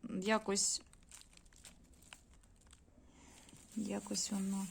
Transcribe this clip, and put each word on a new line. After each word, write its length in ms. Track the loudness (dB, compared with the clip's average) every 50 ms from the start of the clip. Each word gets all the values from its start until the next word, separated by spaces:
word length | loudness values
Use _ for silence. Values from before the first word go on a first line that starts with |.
| -6 -2
якось, 720 | -2 0 2 4 2 2 4 2 2 4 4 4 2 0 -2 -8 -20 -20 -20 -18 -18 -18 -18 -18 -20 -20 -20 -20 -20 -20 -20 -20 -20 -20 -20 -20 -20 -20 -18 -18 -18 -20 -20 -20 -20 -20 -20 -20 -20 -20 -20 -20 -20 -20 -20 -20 -20 -20 -20 -20 -20 -20 -20 -20 -20 -20 -20 -20 -20 -20 -20 -6 -2
якось 540 | -2 0 0 0 -2 -2 0 0 0 2 2
воно 360 | 2 2 2 2 2 0 0 -2